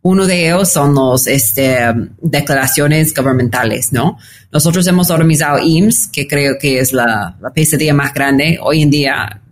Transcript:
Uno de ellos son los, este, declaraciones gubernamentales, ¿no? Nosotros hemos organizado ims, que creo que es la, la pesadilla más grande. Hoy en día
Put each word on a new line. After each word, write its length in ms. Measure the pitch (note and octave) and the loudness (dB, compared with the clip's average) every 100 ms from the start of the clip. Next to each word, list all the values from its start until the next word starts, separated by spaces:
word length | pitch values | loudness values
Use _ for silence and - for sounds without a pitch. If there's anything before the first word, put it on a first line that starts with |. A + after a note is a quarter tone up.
Uno 240 | F#3 F#3+ F#3+ | 2 2 2
de 200 | F3+ D#3+ | 2 2
ellos 240 | F3+ F#3 | 2 0
son 240 | D#3+ C#3+ | 2 2
los, 320 | C#3 C3 B2+ A2+ | 2 2 0 0
este, 520 | C3+ - - C3+ B2+ A#2 A#2 - - | -2 -2 -2 0 0 0 -2 -6 -6
declaraciones 920 | D#3+ C#3+ C#3+ C#3 C3 - D3 D#3 D3+ | -4 -4 -2 -2 0 0 2 2 0
gubernamentales, 760 | - C3+ C3 B2 B2+ A#2 A2 - | 0 0 0 0 -2 -2 -4 -2
¿no? 240 | A#2+ D3 - - - _ | 0 -2 -4 -20 -20 _
Nosotros 360 | D3+ E3+ F3 F3+ | 0 0 0 2
hemos 240 | F3+ F3 | 2 2
organizado 480 | E3 E3 D3+ D3+ C#3+ | 2 2 2 0 0
ims, 500 | E3 D#3+ G#3+ A#3 - | 2 2 2 0 -4
que 180 | - C#3 | -8 -4
creo 280 | D3 C#3+ C3 | -2 -2 -2
que 220 | D3 C3 | -2 0
es 140 | C3 | 0
la, 420 | C3 A#2 G#2+ F#2 - | 0 0 -2 -6 -10
la 100 | B2 | -8
pesadilla 420 | D#3 D3+ C#3+ D3+ | -2 0 0 0
más 220 | C#3+ C#3+ | 0 0
grande. 440 | C#3+ C#3 C#3 D3+ E3 | -2 0 2 0 0
Hoy 200 | - D#3 | 0 2
en 80 | D3 | 2
día 520 | D3 C#3 C3+ - - - | 2 0 -2 -6 -12 -20